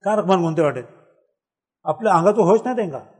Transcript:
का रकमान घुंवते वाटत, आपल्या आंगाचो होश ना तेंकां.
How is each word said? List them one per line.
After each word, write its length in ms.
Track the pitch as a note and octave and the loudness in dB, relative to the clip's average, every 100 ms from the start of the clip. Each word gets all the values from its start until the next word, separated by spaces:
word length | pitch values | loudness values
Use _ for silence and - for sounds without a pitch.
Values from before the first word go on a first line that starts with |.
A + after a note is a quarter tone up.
का 120 | G3 G#3+ | -2 -2
रकमान 260 | F3+ F#3+ | 0 0
घुंवते 200 | E3+ D#3+ | 0 0
वाटत, 260 | D#3 B2+ A#2 - _ _ _ _ _ _ _ _ - | -2 -2 -12 -20 _ _ _ _ _ _ _ _ -8
आपल्या 280 | D3+ A3 | -4 0
आंगाचो 300 | F3+ E3+ G#3 | 2 2 2
होश 160 | F3 A3 B3 | 4 2 2
ना 80 | |
तेंकां. 260 | B3 G3+ C3 - _ | -4 -4 -8 -16 _